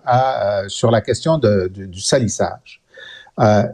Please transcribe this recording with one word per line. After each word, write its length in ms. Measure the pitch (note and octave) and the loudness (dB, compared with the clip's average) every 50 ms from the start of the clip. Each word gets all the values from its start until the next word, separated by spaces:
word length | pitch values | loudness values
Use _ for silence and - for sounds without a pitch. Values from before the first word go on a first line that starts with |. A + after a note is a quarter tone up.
| _ | _
à, 560 | - B2 B2 C3 C3 C3 A#2 G2+ G2+ G#2 G2 | 0 2 2 2 0 0 -2 -2 0 -2 -2
euh, 20 | F#2+ G2+ | -4 -6
sur 200 | - - - A2+ | -6 -2 0 2
la 120 | A2+ A2 | 2 2
question 360 | - - A#2+ - - E3 E3 D#3 | 0 0 -4 -2 0 0 0 2
de, 340 | B2+ G#2+ G#2 G2+ F#2 F#2 F#2 | 2 2 2 2 0 -2 -6
de, 100 | G2+ F#2+ | -10 -14
du 160 | G2 F2 F#2 | -14 -12 -8
salissage, 800 | G2 - - C#3 B2 G2+ - - G2 E2+ - - _ - - _ _ _ _ - - - - - - - _ - | -4 0 0 0 0 0 -2 -2 -4 -4 -4 -10 _ -20 -20 _ _ _ _ -20 -20 -20 -20 -20 -20 -20 _ 0
euh, 220 | A#2+ G#2+ G#2+ G2+ G2+ - | 2 4 4 4 2 0